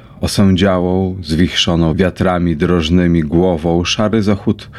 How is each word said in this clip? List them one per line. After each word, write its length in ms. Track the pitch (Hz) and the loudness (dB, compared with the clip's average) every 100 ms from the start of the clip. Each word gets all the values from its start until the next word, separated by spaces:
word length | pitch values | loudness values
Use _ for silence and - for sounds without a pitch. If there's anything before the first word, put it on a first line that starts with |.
| - - | -20 -8
osędziałą, 960 | - - 98 90 98 92 90 92 92 95 | -4 2 2 4 2 2 0 0 -2 -6
zwichrzoną 720 | 78 80 87 - - 82 82 78 | -4 0 0 0 0 0 2 2
wiatrami 600 | 92 - 95 90 87 76 | 0 0 -2 0 0 0
drożnymi 680 | 85 87 78 90 87 85 | 0 0 0 2 2 2
głową 600 | 76 82 92 82 85 85 87 | 0 2 2 0 0 0 -2
szary 380 | - 107 110 | -2 0 0
zachód 460 | 101 98 - - - | 0 -2 -2 -4 -6